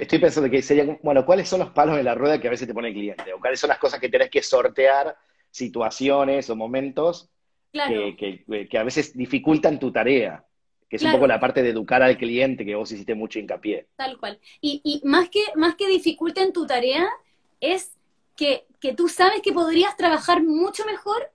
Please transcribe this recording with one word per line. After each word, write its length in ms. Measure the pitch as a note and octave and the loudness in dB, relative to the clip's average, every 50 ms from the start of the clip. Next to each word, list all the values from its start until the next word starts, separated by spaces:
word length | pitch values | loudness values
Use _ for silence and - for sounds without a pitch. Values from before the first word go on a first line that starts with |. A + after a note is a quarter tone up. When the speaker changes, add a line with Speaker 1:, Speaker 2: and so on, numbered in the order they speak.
Speaker 1:
estoy 180 | - - - D#3+ | -2 0 0 4
pensando 300 | F3 D#3+ C3+ D#3 C#3+ C3 | 4 4 4 2 0 2
que 120 | A#2+ C#3 C3 | 2 0 2
sería 240 | - C#3+ D3 C#3+ | 2 4 2 2
como, 120 | C#3+ D#3 - - | 2 -2 -4 -2
bueno, 240 | D3+ C#3+ C3+ B2+ | 0 2 4 4
¿cuáles 220 | C3+ F#3 F#3+ E3+ - | 4 4 2 2 0
son 120 | - F#3 | -2 -2
los 100 | F3+ - | -2 -2
palos 280 | - - D3 D#3 D#3+ D3 | 2 2 2 4 2 0
en 60 | C3 | 0
la 100 | B2 A#2 | 0 0
rueda 260 | A#2 C3 D3 D3+ D3 | 0 0 0 0 0
que 60 | - A#2+ | 0 -2
a 20 | |
veces 180 | B2 A#2+ C3 A#2 | -4 -4 -6 -8
te 60 | A#2 | -8
pone 140 | A2+ A#2 A#2 | -8 -8 -8
el 60 | G2+ | -8
cliente? 380 | G#2 G#2 G#2 F#2+ - - F#2+ F#2 | -8 -8 -8 -8 -10 -12 -12 -10
¿O 80 | F#2+ | -6
cuáles 180 | G2+ B2+ C3 B2 | -4 -4 -4 -2
son 80 | - D3 | 0 0
las 100 | C3 - | 0 2
cosas 220 | - C3+ C#3 C3 | 0 -2 -2 -2
que 80 | B2 B2 | -2 2
tenés 220 | A2 B2+ C3 B2+ | 2 2 2 2
que 120 | - C#3+ - | 0 -2 0
sortear, 760 | - - B2+ B2 B2+ A2+ - C3+ C3+ C3+ C#3 C#3+ D#3 D#3+ - _ _ _ _ _ _ | 2 2 2 2 2 2 4 4 4 4 4 2 -2 -4 -10 _ _ _ _ _ _
situaciones 960 | - - C3 A2+ - A#2+ A#2 A2+ - - C3 C#3 C#3 C#3 C#3 C3+ C3+ C#3 B2+ - | -14 -10 -10 -8 -4 -4 -4 -4 -4 -2 0 2 2 2 2 2 0 -2 -2 -4
o 60 | A#2 | -6
momentos 760 | G#2+ A2 A2+ B2 C3 C3+ C#3 B2+ D3 D3+ E3+ E3+ E3+ - _ _ _ _ _ _ _ _ _ - | -6 -6 -6 -4 -4 -6 -6 -4 -2 -2 -2 -2 -4 -8 _ _ _ _ _ _ _ _ _ -8
Speaker 2:
Claro. 200 | D4 - C3 A#2 G#2+ G#2 G2+ F2+ | -4 -4 -2 -2 -2 -4 -6 -8
Speaker 1:
que, 280 | - G#2 G2+ F#2 F2 _ | -8 -10 -10 -10 -12 _
que, 220 | - G#2+ G#2 G2+ - | -10 -10 -8 -8 -4
que 100 | - A2 | -4 -2
a 60 | A2 | -2
veces 320 | B2 - D#3 D3 - - | -2 -2 -4 -4 -4 -6
dificultan 640 | B2+ B2+ - - C3 - D#3 D#3 D3+ D#3 D#3 D3+ C3+ | -10 -8 -4 -4 -2 0 2 2 4 4 2 0 0
tu 140 | - B2 - | -4 -4 -2
tarea? 520 | A#2 A2 B2 C#3 C3 A2 F#2+ D#2 D#2 _ _ _ _ _ _ _ _ _ _ | 0 2 2 2 2 2 -2 -6 -10 _ _ _ _ _ _ _ _ _ _
Que 80 | - | -6
es 60 | A2 D#4 | -2 0
un 80 | D#4+ | 2
Speaker 2:
Claro. 80 | - - | 4 4
Speaker 1:
poco 80 | C#3 | 4
la 140 | C3 A#2 A2 | 4 4 2
parte 220 | - B2+ B2 C#3 B2+ | 0 0 0 2 0
de 80 | A#2+ | 0
educar 320 | A2+ A2+ G#2+ - B2 B2+ C3 | 0 -2 -2 0 2 4 6
al 140 | B2+ B2+ | 4 4
cliente 480 | - A#2+ A#2 A#2 B2 C3 C3+ B2+ - A2 | 2 0 -4 0 0 0 0 0 -4 -6
que 100 | G2 G#2 | -6 -6
vos 160 | G#2 A2 G#2 | -6 -6 -8
hiciste 240 | A2 G2+ G2 - A2+ | -10 -10 -8 -6 -6
mucho 240 | G#2+ A2 G#2 - A2+ | -6 -6 -8 -8 -8
hincapié. 500 | G#2 F#2+ G2+ G#2+ - G#2+ G2+ E2 - _ _ | -8 -8 -8 -8 -6 -6 -6 -6 -8 _ _
Speaker 2:
Tal 220 | - C4+ C4 C4 - | -10 -10 -10 -10 -10
cual. 200 | - G3+ G3 - _ _ - _ | -12 -12 -12 -14 _ _ -14 _
Y, 200 | - D4 C#4+ C#4+ - | -6 -6 -6 -4 -4
y 220 | D4+ D4 D4 - | -6 -6 -4 0
más 220 | C#4 C#4 F4+ F4+ F4 | 0 2 2 2 2
que, 120 | - G4+ G#4+ G#4 - | 0 -2 -2 -2 0
más 200 | D#4 D#4 E4+ E4+ | 0 0 0 0
que 120 | - G4+ | 0 0
dificulten 680 | G4 F#4+ F4 - E4+ D#4+ - D#4+ E4+ D#4 - F#4+ F#4+ - | 0 0 2 2 0 -2 -2 -4 -4 -2 0 -2 0 0
tu 140 | F4 D#4 | -2 -4
tarea, 420 | A3 C4+ B3 A#3+ B3+ C4 D#4 F4 G4+ A#4+ - _ _ _ _ _ _ _ _ | -2 -2 0 0 0 0 0 0 -2 -4 -6 _ _ _ _ _ _ _ _
es 380 | - D4 F4+ F#4+ - - - _ _ _ _ _ _ _ _ - | -2 -2 -2 -2 -4 -10 -18 _ _ _ _ _ _ _ _ -4
que, 280 | D4 C#4+ C4 B3 - _ _ _ | -2 0 0 -2 -4 _ _ _
que 140 | - C4+ B3 | -6 -4 -2
tú 140 | - F4 E4 | 0 0 0
sabes 320 | - - F#4 F#4+ G#4+ G#4 - | 2 2 2 2 2 2 0
que 100 | G4+ D4 | -2 0
podrías 460 | F4 E4+ D#4+ E4 E4 F#4 G4+ - - | 0 0 2 2 2 2 2 0 0
trabajar 460 | - E4 D#4 D#4 - - F4 E4+ D#4 | 2 2 2 2 2 2 2 2 2
mucho 420 | D#4+ D4+ D#4 F4 G4+ G4+ - A4 | 2 2 2 0 0 -2 -4 -6
mejor, 460 | G#4+ G#4 - - G4+ G#4 A#4+ C5+ D5+ _ | -6 -6 -6 -4 -4 -4 -4 -4 -8 _